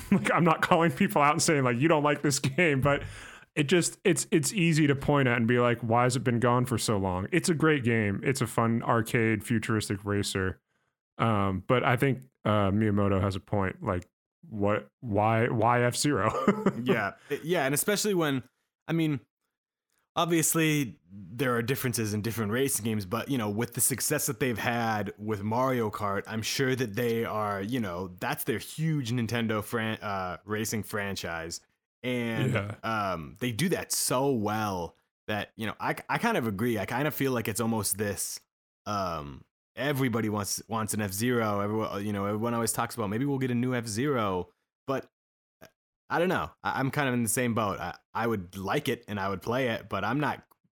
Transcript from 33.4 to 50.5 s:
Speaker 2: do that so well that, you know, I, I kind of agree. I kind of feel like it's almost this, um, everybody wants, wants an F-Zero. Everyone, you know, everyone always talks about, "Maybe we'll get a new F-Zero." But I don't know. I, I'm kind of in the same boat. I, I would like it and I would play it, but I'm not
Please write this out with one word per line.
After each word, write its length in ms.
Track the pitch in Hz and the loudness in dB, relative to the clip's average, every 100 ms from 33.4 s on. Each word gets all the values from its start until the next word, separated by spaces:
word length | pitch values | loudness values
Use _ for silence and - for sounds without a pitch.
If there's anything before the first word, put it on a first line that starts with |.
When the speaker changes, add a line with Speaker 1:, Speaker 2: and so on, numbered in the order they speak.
| 123 | -6
Speaker 2:
do 160 | 107 180 | -2 -2
that 240 | - - | -2 -4
so 400 | - - 131 139 | -4 -2 0 0
well 640 | 127 104 107 107 92 82 - _ _ - | 0 0 -2 -2 -4 -6 -10 _ _ -6
that, 240 | 104 - | -6 -6
you 120 | - 107 | -8 -8
know, 80 | - | -6
I, 160 | 127 160 - | -6 -6 -6
I 100 | 139 | -2
kind 180 | 233 202 | 0 0
of 120 | 113 | -2
agree. 280 | 95 123 107 | -2 -2 -2
I 80 | |
kind 220 | 98 120 151 | -4 -2 -2
of 80 | |
feel 160 | - 135 | -2 -2
like 160 | 123 113 | -2 -2
it's 140 | 104 | -2
almost 360 | 113 110 101 - | -2 -2 -2 -2
this, 440 | 104 92 - - _ _ _ _ - | -4 -4 -8 -10 _ _ _ _ -6
um, 580 | 104 92 80 71 67 - _ _ - | -4 -4 -6 -8 -14 -20 _ _ -6
everybody 520 | 139 135 131 113 110 | -4 0 0 0 -2
wants, 320 | 104 101 - - | -2 -4 -6 -6
wants 280 | 110 107 | -4 -2
an 60 | 107 | -2
F-Zero. 600 | 104 95 123 120 110 101 | -4 -2 0 0 0 0
Everyone, 440 | 101 110 107 101 | -2 -2 -4 -4
you 80 | 104 | -4
know, 140 | 101 101 | -4 -2
everyone 280 | 107 117 | -2 -2
always 180 | 117 113 | -2 -2
talks 240 | - 120 - | -2 -4 -4
about, 120 | 104 | -4
"Maybe 160 | 107 | -2
we'll 140 | 143 135 | -2 -2
get 140 | 131 | -2
a 20 | |
new 180 | 120 123 | -2 -2
F-Zero." 760 | 127 113 104 147 127 104 92 87 _ _ _ - | -2 -4 -2 0 0 0 0 -4 _ _ _ -6
But 180 | 135 - _ _ _ _ _ - _ _ _ - | -6 -8 _ _ _ _ _ -20 _ _ _ -4
I 80 | 147 | 0
don't 100 | 180 | 2
know. 220 | 139 76 - | 0 -2 -6
I, 160 | - - | -4 -2
I'm 100 | 135 | -2
kind 160 | 151 139 | 0 0
of 80 | |
in 80 | 123 | 0
the 60 | 113 | 0
same 260 | - 123 | 0 0
boat. 240 | 113 104 85 | 0 0 -2
I, 160 | 87 - _ | -6 -10 _
I 140 | 101 117 | -4 -2
would 300 | 110 87 95 | -2 -4 -8
like 320 | 95 139 135 | -4 -2 -2
it 160 | 113 - | -4 -6
and 140 | 104 | -4
I 80 | 98 | -4
would 120 | 95 | -4
play 280 | - 123 127 | -2 -2 0
it, 200 | 113 98 | -2 -4
but 140 | 98 | -4
I'm 140 | 101 135 | -2 -2
not 240 | 139 - - | -2 -4 -10